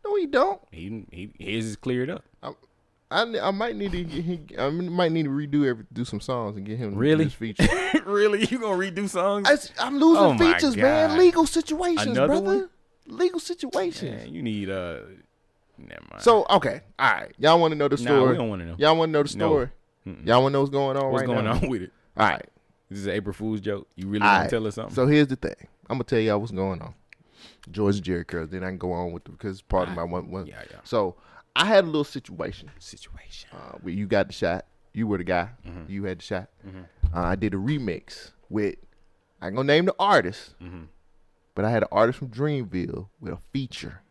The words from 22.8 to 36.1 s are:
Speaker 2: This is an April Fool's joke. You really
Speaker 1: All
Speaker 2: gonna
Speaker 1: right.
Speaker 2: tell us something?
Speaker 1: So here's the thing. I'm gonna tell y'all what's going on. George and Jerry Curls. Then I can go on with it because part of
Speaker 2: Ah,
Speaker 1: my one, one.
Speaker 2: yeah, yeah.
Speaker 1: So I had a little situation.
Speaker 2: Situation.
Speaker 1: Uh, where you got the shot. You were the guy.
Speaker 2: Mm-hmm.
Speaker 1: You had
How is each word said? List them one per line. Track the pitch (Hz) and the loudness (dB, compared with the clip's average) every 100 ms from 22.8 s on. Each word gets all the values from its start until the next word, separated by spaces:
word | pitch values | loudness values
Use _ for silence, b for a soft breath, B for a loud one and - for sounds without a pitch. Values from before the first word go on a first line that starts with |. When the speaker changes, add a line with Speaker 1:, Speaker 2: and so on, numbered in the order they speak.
| _ | _
Speaker 2:
This | 98 | -8
is | 98 | -4
an | |
April | 98 101 | -4 -6
Fool's | 92 110 107 | -6 -6 -4
joke. | 104 101 - - | -4 -8 -10 -12
You | 95 | -6
really | 104 | 2
Speaker 1:
All | 104 | 4
Speaker 2:
gonna | 98 | 4
Speaker 1:
right. | - | 2
Speaker 2:
tell | 117 110 | -2 -2
us | 110 | -6
something? | - | -6
Speaker 1:
So | 135 127 | 0 4
here's | 151 143 | 6 4
the | 131 | 0
thing. | 80 - - _ _ | -6 -10 -20 _ _
I'm | 123 | -6
gonna | |
tell | 117 120 | 0 0
y'all | 110 104 | 2 0
what's | 113 | -2
going | 92 95 85 | -4 -4 -6
on. | 82 - _ _ b b b b - | -10 -18 _ _ b b b b -12
George | 85 101 101 | 0 2 2
and | |
Jerry | 92 87 | -2 -4
Curls. | 85 87 80 | -4 -8 -8
Then | 92 | -8
I | 92 | -8
can | 95 | -6
go | 90 | -6
on | 87 87 | -6 -6
with | 85 - | -10 -14
it | |
because | 82 104 95 | -12 -12 -12
part | _ 95 87 | _ 0 0
of | |
Speaker 2:
Ah, | 87 | -4
Speaker 1:
my | |
one, | 85 87 90 | -4 -6 -8
one. | 90 80 | -10 -12
Speaker 2:
yeah, | - - | -16 -20
yeah. | - | -20
Speaker 1:
So | - 117 98 - b b _ | -4 -2 -2 -6 b b _
I | 123 190 | 0 6
had | 208 | 4
a | 175 | 4
little | 156 | -2
situation. | 143 139 - 80 - - - - | -2 -8 -14 -10 -10 -10 -18 -20
Speaker 2:
Situation. | - - - - - - - | -20 -20 -18 -18 -18 -20 -18
Speaker 1:
Uh, | - 62 - | -20 -18 -12
where | 90 | -8
you | 95 101 | -6 0
got | 104 95 | 0 0
the | |
shot. | - 92 90 - _ _ | -2 -2 -2 -8 _ _
You | 104 110 | -4 -2
were | 98 | -2
the | |
guy. | 87 90 98 - | 0 0 -2 -10
Speaker 2:
Mm-hmm. | - 87 78 | -16 -16 -10
Speaker 1:
You | 98 | -8
had | 98 | -6